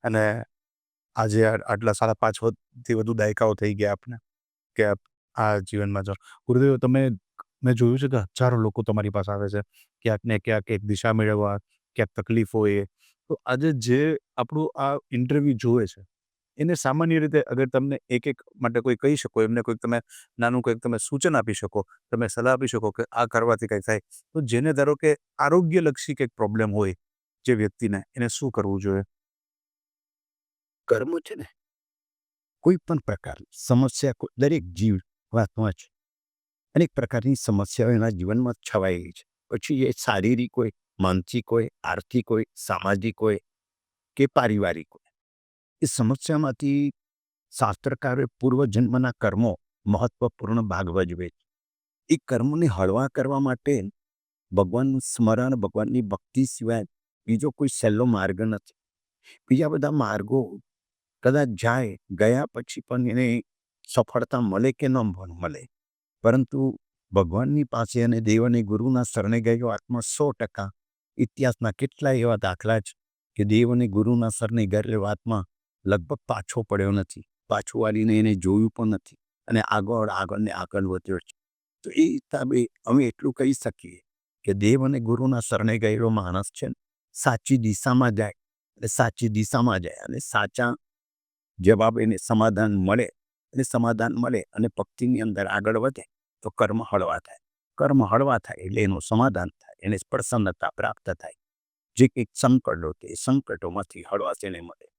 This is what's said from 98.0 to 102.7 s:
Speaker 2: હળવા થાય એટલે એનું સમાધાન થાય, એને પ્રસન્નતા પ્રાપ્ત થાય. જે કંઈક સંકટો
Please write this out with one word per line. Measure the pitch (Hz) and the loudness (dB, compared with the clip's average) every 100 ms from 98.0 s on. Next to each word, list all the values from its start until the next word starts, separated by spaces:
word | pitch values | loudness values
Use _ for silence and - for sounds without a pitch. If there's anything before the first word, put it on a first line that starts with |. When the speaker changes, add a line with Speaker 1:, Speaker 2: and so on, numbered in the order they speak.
Speaker 2:
હળવા | 104 113 139 120 | 4 4 2 0
થાય | - - | -2 -12
એટલે | 92 110 | -6 0
એનું | 101 95 | 0 0
સમાધાન | - 110 127 95 90 | 0 2 2 0 -6
થાય, | _ - - | _ -20 -10
એને | 95 101 - | -4 -4 -4
પ્રસન્નતા | 120 - 120 98 90 90 - | -6 -2 0 0 -2 -8 -4
પ્રાપ્ત | - - - | -6 -6 -10
થાય. | 90 - - _ _ _ _ _ - | -10 -10 -20 _ _ _ _ _ 4
જે | 127 | 4
કંઈક | - 113 | 4 -8
સંકટો | - 127 127 - | -2 2 2 0